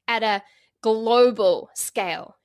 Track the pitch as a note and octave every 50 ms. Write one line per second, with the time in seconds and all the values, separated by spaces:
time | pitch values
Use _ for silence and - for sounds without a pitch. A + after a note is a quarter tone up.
0 | _ - A#3 A3+ A3 A3 G#3 G3 - _ _ _ _ _ _ _ - A3+ A3 A3
1 | A3+ A#3 A#3+ B3 B3 B3 A#3 G#3+ G#3 F#3 F3 - - - - - - - - A#3+
2 | G3 F3+ E3 E3 - - _ _ _